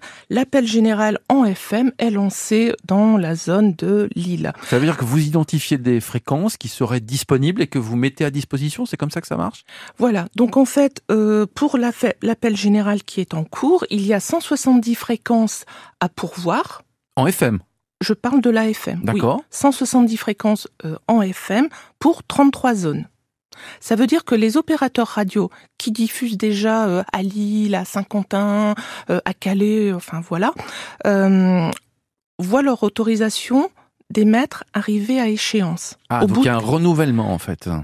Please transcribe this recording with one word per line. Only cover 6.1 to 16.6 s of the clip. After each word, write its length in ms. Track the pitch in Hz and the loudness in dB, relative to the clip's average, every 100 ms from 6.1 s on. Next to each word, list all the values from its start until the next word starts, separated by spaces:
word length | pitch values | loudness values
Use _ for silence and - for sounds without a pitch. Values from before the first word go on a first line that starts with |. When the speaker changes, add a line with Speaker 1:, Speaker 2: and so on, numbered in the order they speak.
| 123 - 139 202 - | -6 -2 -2 -2 -4
Speaker 2:
qui 100 | 117 | -8
seraient 320 | - 117 123 | -4 -2 -2
disponibles 600 | 110 135 - 135 143 190 | -4 -6 0 0 2 0
et 40 | - | -2
que 120 | 139 | -4
vous 180 | 110 120 | -4 -2
mettez 300 | 135 - 151 | -2 -2 -4
à 40 | |
disposition, 540 | 139 131 139 147 - | -4 -6 -4 -4 -6
c'est 140 | 240 - | -8 -6
comme 120 | 151 | -6
ça 120 | 170 | -6
que 60 | - | -6
ça 100 | 165 | -6
marche ? 260 | 180 - - - - - | -6 -8 -18 -20 -18 -2
Speaker 1:
Voilà, 300 | 247 208 170 - | 0 0 -2 0
donc 220 | 240 262 | 0 2
en 80 | 262 | 2
fait, 340 | - 277 277 - | 2 0 0 -2
euh, 360 | 220 214 214 208 | 0 2 2 0
pour 240 | - 285 262 | 0 0 0
la 120 | 240 | -2
fa-, 220 | 226 233 - | 0 -2 -2
l'appel 340 | 208 226 233 | -2 -2 0
général 480 | 202 202 208 202 208 | 0 2 2 2 -2
qui 200 | - - | -4 -6
est 100 | 180 | -4
en 120 | 160 | -4
cours, 420 | 160 - 262 359 - | -8 -2 2 2 0
il 180 | 208 196 | -2 0
y 60 | |
a 80 | 208 | 0
cent 200 | - 339 | 0 -4
soixante-dix 540 | - 294 262 247 226 | -2 -2 4 4 4
fréquences 720 | 233 - 233 - 233 220 - - - - - | -2 -2 -4 0 2 0 -2 -16 -20 -16 -6
à 100 | 180 | -6
pourvoir. 720 | - 165 - 170 220 | -4 -10 -6 -2 -2